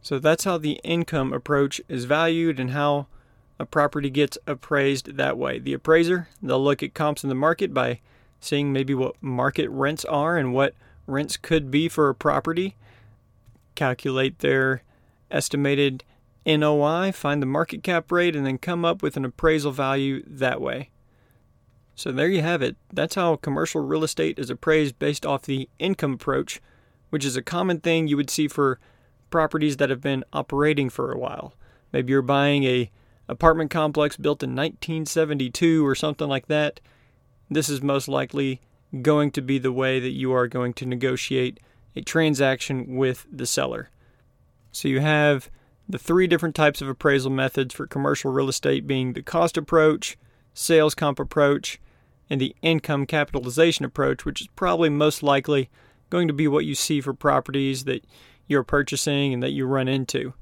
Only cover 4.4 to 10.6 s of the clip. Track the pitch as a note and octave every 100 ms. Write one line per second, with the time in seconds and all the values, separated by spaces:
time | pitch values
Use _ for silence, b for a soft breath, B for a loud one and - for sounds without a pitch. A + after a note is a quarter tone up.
4.4 | - C#3 - D3 C#3 C3+ - C#3 C3+ C3
5.4 | C3+ B2 B2+ C#3 - D#3+ E3+ F#3 E3+ _
6.4 | - C3 C#3 C#3 C#3 - D3+ D3+ C#3 C3
7.4 | D3+ E3 F#3+ C3+ B2 A#2+ b b b b
8.4 | - C#3+ C#3+ C3+ C3+ C3+ C3 - C#3 B2
9.4 | C3 - C3+ C3+ C#3 D#3 - D3 D3+ E3+
10.4 | C3 B2